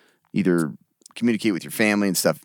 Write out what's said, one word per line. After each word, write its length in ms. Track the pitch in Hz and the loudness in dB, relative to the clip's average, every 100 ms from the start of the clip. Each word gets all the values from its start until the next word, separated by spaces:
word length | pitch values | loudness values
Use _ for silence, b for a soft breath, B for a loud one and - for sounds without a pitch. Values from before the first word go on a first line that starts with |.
| _ _ _ | _ _ _
either 400 | - 92 87 78 60 _ _ - - | -2 2 2 0 -6 _ _ -20 -4
communicate 360 | 120 110 113 | -2 0 -2
with 120 | 85 | -2
your 80 | 73 | -4
family 340 | - 107 104 101 | -2 0 2 0
and 100 | 87 | 0
stuff 220 | - 80 | 0 -2